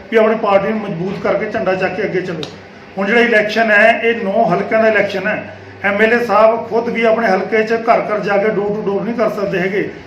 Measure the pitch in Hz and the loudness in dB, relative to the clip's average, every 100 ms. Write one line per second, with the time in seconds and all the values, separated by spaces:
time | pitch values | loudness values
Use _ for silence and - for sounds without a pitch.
0 | - 226 214 220 208 196 202 214 202 165 | -2 2 2 2 2 2 2 -4 -4 -6
1 | 190 175 214 196 214 226 - - 220 - | -6 -4 -2 -2 -2 -4 -2 -2 -2 -2
2 | 190 180 180 165 - - - - - - | -4 -4 -4 -6 -10 -14 -20 -20 -14 -6
3 | 196 240 233 220 208 226 220 208 220 233 | 0 2 4 2 2 2 2 6 4 4
4 | 233 220 190 208 202 185 202 220 220 208 | 0 0 0 0 2 0 0 2 2 2
5 | - 190 196 - - - - - 196 202 | 0 -2 -4 -4 -8 -16 -18 -6 -4 2
6 | 220 233 240 202 220 233 - 226 240 208 | 2 2 2 4 4 2 -2 -2 -2 0
7 | 226 220 220 185 185 220 220 226 240 220 | 2 2 2 0 0 0 0 0 2 0
8 | - 208 180 202 214 180 202 208 185 196 | 0 -4 -2 0 0 0 -2 -4 -4 -4
9 | 190 233 208 208 190 185 190 202 156 - | -4 -2 -2 -2 -4 -2 -2 -2 -4 -8